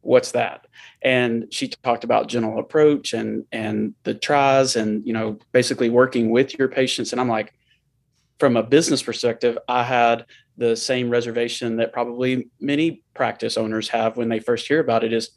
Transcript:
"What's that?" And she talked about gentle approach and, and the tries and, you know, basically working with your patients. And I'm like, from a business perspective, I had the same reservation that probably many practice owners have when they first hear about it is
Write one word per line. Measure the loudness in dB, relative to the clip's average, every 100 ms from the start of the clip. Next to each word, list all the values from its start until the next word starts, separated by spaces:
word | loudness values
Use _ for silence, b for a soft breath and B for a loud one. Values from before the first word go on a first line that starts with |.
"What's | 4 4 4
that?" | -4 -4 -6 _ B B B
And | 0 2 2 0 -4
she | -8 -8
talked | -6 -2 -2
about | 2 0 0
gentle | -2 -2 -4
approach | -4 2 4 2 -2
and, | -6 -6 -6 -8
and | -8 -4 -2 -4 -6
the | -8
tries | -6 0 2 4 4 4
and, | 0 -2 -2 -4
you |
know, | -4 -4 -6 _
basically | 0 2 0 2
working | 4 4 4 2
with | 2 2 0
your | -2
patients. | 0 -2 -2 -4
And | -2
I'm | -2
like, | -2 -4 _ _ _ _ _ _ _ _ _
from | 2 2
a |
business | 4 4 4 -2
perspective, | -2 -2 -2 0 0 -2 -2
I | -2
had | 0 2 4 2 -4 b b -4
the | -2 0
same | -2 -2 0
reservation | -2 -2 -4 -4 -4 -4 -2
that | -2
probably | -2 -6 -2 -2 -2 -6 _
many | -4 0 0 -4 _
practice | -4 -4 -2 -4 -2
owners | -2 -4 -4
have | -2 -2 -2
when | -2
they | -2
first | -2 -4 0
hear | 0
about | 2 0
it | 0
is | -2 -4